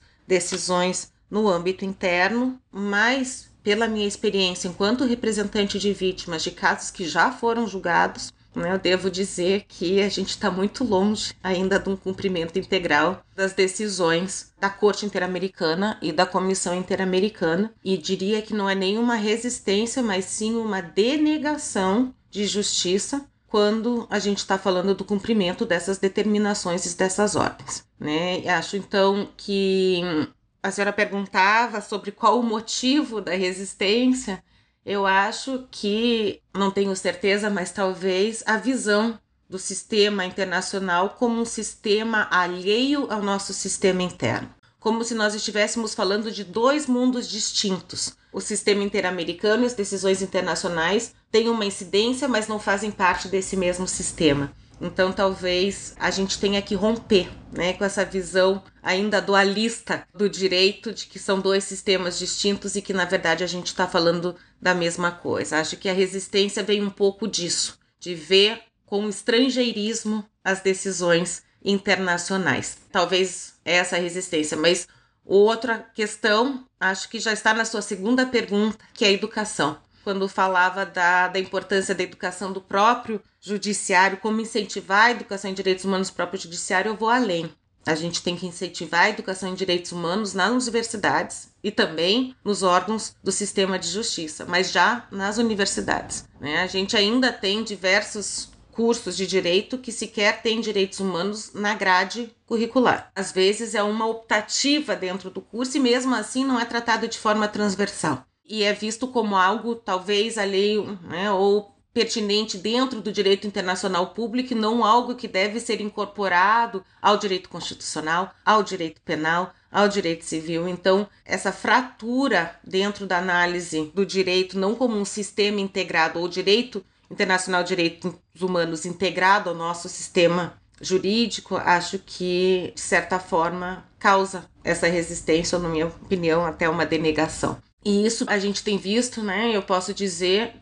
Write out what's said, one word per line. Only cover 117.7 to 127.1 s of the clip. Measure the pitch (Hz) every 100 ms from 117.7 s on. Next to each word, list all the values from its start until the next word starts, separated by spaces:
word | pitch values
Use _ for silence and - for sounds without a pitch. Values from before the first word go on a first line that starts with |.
| - - 160 156 170 190 -
ao | - 214
direito | 196 185 160 -
penal, | - 151 160 170 180 - _
ao | 190 202
direito | 196 170 165 -
civil. | 160 160 165 180
Então, | 175 190 196 208 _
essa | - 190 196
fratura | - 226 226 254 - 226 254 277 190 165 -
dentro | - 185 202 202 190
da | 180
análise | 185 175 175 175 170 156 151
do | 190
direito, | 190 185 185 185 185 190
não | 190
como | 233 254 208
um | 202
sistema | 214 196 - 208 208
integrado, | 196 190 170 175 160 165
ou | 175
direito | 185 180 214 240 202 - _ -